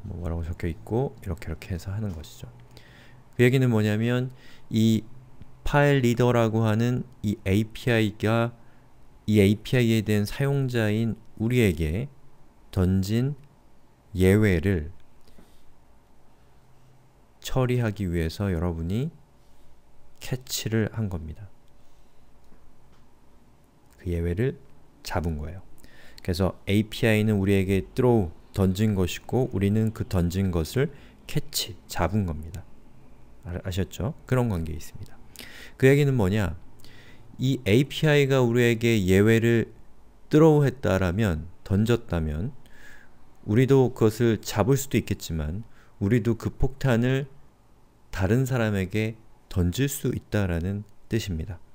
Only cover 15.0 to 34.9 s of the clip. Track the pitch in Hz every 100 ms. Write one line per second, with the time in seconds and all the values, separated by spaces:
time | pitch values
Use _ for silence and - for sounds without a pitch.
15 | - - - - - - - - - -
16 | _ - - - - - - - - -
17 | _ _ _ _ - 131 127 123 117 101
18 | 95 85 82 - 101 85 87 82 82 104
19 | 156 - - - - - - - - -
20 | - - - 127 - - - 113 104 110
21 | 104 87 78 - 101 - - - - -
22 | - - - - - - - - - -
23 | - - - - - - _ _ - -
24 | 92 85 85 87 131 160 - - - -
25 | - 185 156 - - 98 - - - -
26 | - - - 87 92 - - 101 110 -
27 | 117 107 107 104 95 98 95 95 - -
28 | 123 117 85 - - - 95 92 110 98
29 | 87 - - 117 - 95 98 110 110 110
30 | - 92 85 92 98 85 80 123 151 -
31 | - - - - - - - - - -
32 | 85 107 92 76 82 87 - - - -
33 | - - - - - 87 98 92 90 -
34 | 104 - - 127 120 90 80 76 -